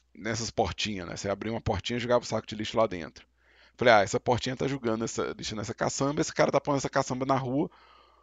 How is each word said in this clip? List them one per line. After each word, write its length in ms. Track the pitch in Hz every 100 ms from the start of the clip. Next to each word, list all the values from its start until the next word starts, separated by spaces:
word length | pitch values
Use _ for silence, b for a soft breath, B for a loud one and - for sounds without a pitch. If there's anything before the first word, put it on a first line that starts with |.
| _
nessas 360 | - 98 110 113
portinhas, 580 | - 101 - 101 101 85
né? 80 | -
Você 120 | 101
abria 220 | 101 107
uma 80 | 113
portinha 380 | - 104 - 120
e 20 |
jogava 240 | 117 123
o 40 | -
saco 180 | 110 -
de 80 | 107
lixo 200 | 104 117
lá 80 | 110
dentro." 400 | 90 71 - - _ b b b _
Falei, 180 | 123
"Ah, 80 | 110
essa 180 | 95 123
portinha 360 | - 120 - 127
tá 120 | 139
jogando 360 | 135 120 110
essa 300 | 113 - 73 107
lixo 180 | 117 110
nessa 180 | 107
caçamba, 460 | 113 - - 139 151
esse 120 | 160
cara 180 | - 147
tá 80 | 147
pondo 180 | - 139
essa 120 | 131
caçamba 360 | - 135 127 131
na 100 | 131
rua, 340 | 127 131 170 b b b b b